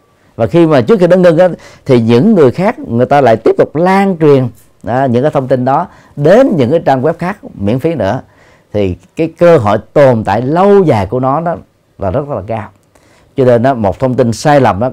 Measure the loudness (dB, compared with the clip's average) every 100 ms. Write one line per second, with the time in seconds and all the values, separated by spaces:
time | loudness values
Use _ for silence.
0 | _ _ _ -6 -2 2 2 2 2 2
1 | 2 4 4 4 0 -2 -16 -16 0 0
2 | 2 2 2 4 2 2 -4 -4 -6 -4
3 | 0 2 2 0 0 0 -2 0 0 0
4 | 0 0 2 2 0 -8 _ _ -6 -4
5 | -2 0 -2 -4 -2 -2 0 -2 -4 -14
6 | _ -4 2 4 2 0 0 0 0 0
7 | -2 -4 -8 -10 -16 -8 -4 -2 -4 -2
8 | -4 -4 -10 _ _ _ _ -4 -4 -6
9 | _ -6 -6 0 2 4 2 -2 -2 2
10 | 2 2 -2 -2 -2 0 2 2 2 0
11 | -2 -4 -2 -4 -6 -8 -14 _ _ -8
12 | -6 -4 -6 -10 -8 -10 -12 _ _ _
13 | _ _ _ -2 0 2 0 0 -4 -2
14 | -4 0 -2 -2 0 2 2 0 -4